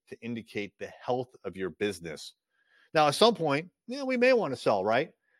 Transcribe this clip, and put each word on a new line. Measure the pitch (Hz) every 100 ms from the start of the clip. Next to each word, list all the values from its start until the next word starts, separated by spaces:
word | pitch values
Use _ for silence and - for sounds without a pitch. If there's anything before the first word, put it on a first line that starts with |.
| _
to | -
indicate | 117 117 110 110 101 -
the | 92 -
health | - 127 123 -
of | 98 92
your | 92
business. | 78 104 90 85 73 - - _ _ _ _ _
Now, | 160 151
at | 139
some | 220
point, | 180 160 139 180 _ -
you | 262
know, | 269
we | 254
may | 247
want | 254 165
to | 127
sell, | - 107
right? | 98 117 156 _ _ _